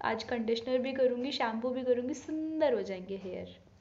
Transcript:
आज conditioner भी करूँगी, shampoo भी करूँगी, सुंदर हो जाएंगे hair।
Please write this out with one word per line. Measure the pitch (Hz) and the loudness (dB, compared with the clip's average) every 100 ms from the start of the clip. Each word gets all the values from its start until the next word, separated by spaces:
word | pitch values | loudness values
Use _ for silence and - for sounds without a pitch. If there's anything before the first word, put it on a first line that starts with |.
आज | - 220 | -2 -2
conditioner | - 240 226 233 254 254 | -2 -2 0 0 2 0
भी | 269 | 2
करूँगी, | 269 254 240 262 | 4 4 4 -2
shampoo | - 233 226 254 | 0 0 0 -2
भी | 254 | 0
करूँगी, | 254 240 247 | 2 2 2
सुंदर | 311 - 311 320 311 294 | -4 -4 -4 -2 2 4
हो | 214 | 4
जाएंगे | 196 185 185 196 | 0 -6 -6 -8
hair। | 190 175 180 - - - | -6 -8 -10 -14 -20 -20